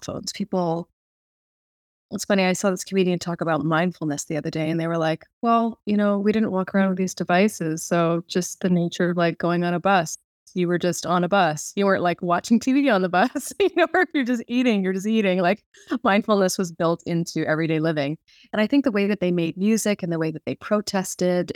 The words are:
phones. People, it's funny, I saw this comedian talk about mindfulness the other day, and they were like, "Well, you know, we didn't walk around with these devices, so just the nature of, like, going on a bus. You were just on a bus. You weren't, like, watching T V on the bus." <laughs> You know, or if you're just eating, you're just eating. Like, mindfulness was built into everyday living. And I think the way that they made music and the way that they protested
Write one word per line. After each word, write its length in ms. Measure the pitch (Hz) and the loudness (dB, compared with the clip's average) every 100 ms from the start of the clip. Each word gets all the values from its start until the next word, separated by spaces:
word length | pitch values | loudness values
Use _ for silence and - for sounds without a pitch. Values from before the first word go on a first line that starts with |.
phones. 300 | - - - | -8 -10 -8
People, 520 | - 202 185 170 170 170 _ _ _ _ _ _ _ _ _ _ _ - | -10 -4 -2 -2 -4 -8 _ _ _ _ _ _ _ _ _ _ _ -14
it's 160 | 208 - | -8 -2
funny, 180 | 196 | 2
I 80 | 185 | 2
saw 160 | 180 202 | 2 0
this 160 | 185 | -2
comedian 340 | - 196 180 175 | -2 0 2 0
talk 220 | 175 170 | -4 -4
about 240 | 165 156 | -2 0
mindfulness 600 | 156 160 180 - 156 143 | 0 0 0 -2 -6 -6
the 120 | - 151 | -6 -6
other 140 | 160 | -4
day, 180 | 160 156 | -4 -2
and 100 | 165 | -2
they 80 | 165 | -2
were 120 | 165 | 0
like, 260 | 160 160 _ _ | -2 -2 _ _
"Well, 400 | 233 233 226 - - | 0 2 0 -4 -2
you 100 | 208 | 0
know, 220 | 208 202 | 2 2
we 140 | 202 | 2
didn't 180 | 214 220 | 2 0
walk 240 | 185 185 | -2 -2
around 160 | 196 190 | 0 0
with 80 | 185 | 0
these 160 | 185 | -4
devices, 680 | - 180 175 208 - 165 160 | -4 0 2 2 0 -4 -4
so 400 | - 170 165 170 - | -2 0 2 0 -2
just 320 | 185 175 - | -4 -4 -4
the 80 | 190 | 0
nature 400 | 175 170 - 175 | 0 0 -2 -2
of, 80 | 175 | 2
like, 220 | 170 165 | 0 0
going 260 | 170 175 | -2 0
on 80 | 175 | 0
a 80 | 175 | 0
bus. 380 | 190 196 160 - _ _ _ | 2 2 0 -8 _ _ _
You 160 | 185 170 | -4 0
were 80 | 175 | 0
just 300 | 180 170 165 | 0 -2 0
on 180 | 180 | 0
a 40 | 175 | 2
bus. 420 | 202 165 151 - | 2 2 -2 -6
You 120 | - 196 | 0 2
weren't, 160 | 190 | 2
like, 180 | 175 170 | 0 -2
watching 400 | 175 175 - 233 | -2 -2 2 2
T 140 | - | 2
V 160 | 269 277 | 2 4
on 100 | 196 | 2
the 80 | 185 | 2
bus." 460 | 180 247 294 - - | 2 2 -2 -6 -2
<laughs> 20 | |
You 120 | 392 359 | 0 2
know, 100 | 339 | 2
or 80 | 370 | 2
if 80 | - | 0
you're 120 | 294 | 0
just 200 | 240 240 240 | -2 -2 -2
eating, 380 | 240 254 208 | 0 2 2
you're 80 | 185 | 0
just 140 | 190 208 | -2 0
eating. 320 | 220 196 185 | 2 2 2
Like, 260 | 175 214 _ _ - 277 | 2 0 _ _ -8 -2
mindfulness 540 | 214 202 226 202 185 - | 2 2 2 2 2 0
was 120 | 180 | -4
built 320 | 165 165 170 - | 0 0 0 -2
into 400 | 170 170 160 151 | -2 -2 -2 0
everyday 340 | 156 165 160 | 0 0 0
living. 380 | 160 151 139 160 _ _ _ | 0 0 -2 -6 _ _ _
And 80 | 208 | -2
I 60 | 214 | 2
think 180 | 285 | 2
the 80 | 262 | 2
way 140 | 202 202 | 0 0
that 140 | 208 | 0
they 120 | 180 | 0
made 240 | 175 165 180 | 0 -2 0
music 460 | 208 220 208 202 | 0 2 0 -2
and 100 | 175 | -2
the 60 | 165 | -2
way 140 | 160 | -2
that 120 | 156 | -4
they 120 | - 131 | -8 -8
protested 960 | - 208 - 196 185 - 180 180 170 | -4 -4 -2 -4 -4 -2 0 0 -2